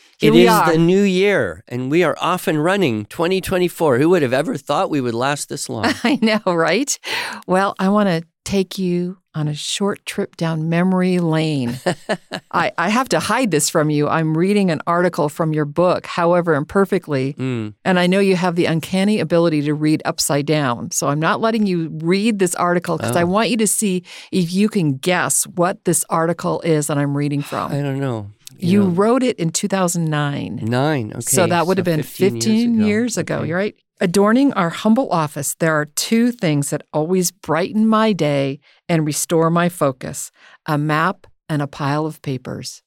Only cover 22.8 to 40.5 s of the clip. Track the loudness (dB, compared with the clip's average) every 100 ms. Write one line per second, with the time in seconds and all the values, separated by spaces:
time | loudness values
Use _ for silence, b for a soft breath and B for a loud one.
22.8 | -2 -4 0 0 2 0 0 0 0 0
23.8 | 0 -2 -4 B B -2 0 2 0 2
24.8 | 0 0 0 0 0 -2 -2 -2 -2 0
25.8 | -2 -2 -2 -2 0 -2 -4 -4 0 0
26.8 | 0 -2 -2 -2 -2 -2 -4 -6 -4 -4
27.8 | -4 -2 -4 -4 -8 -16 -20 -6 0 2
28.8 | 2 2 2 2 0 -2 -4 -2 -2 0
29.8 | 0 0 -2 0 -2 -4 -6 -6 -2 0
30.8 | 0 0 -4 -8 -2 0 2 2 0 0
31.8 | 0 -2 -4 -2 0 0 0 2 2 2
32.8 | 2 0 -2 -4 -4 -4 -4 -4 -4 -8
33.8 | _ _ 0 4 4 6 4 2 -2 0
34.8 | 2 2 2 0 -2 -4 -6 -2 0 0
35.8 | -2 -4 0 2 2 0 0 0 0 -4
36.8 | -4 -4 0 0 0 -4 -2 0 0 0
37.8 | 2 4 2 2 0 0 -2 -6 b b
38.8 | -2 0 0 -2 0 2 2 2 0 0
39.8 | -2 -2 -8 -10 -12 b b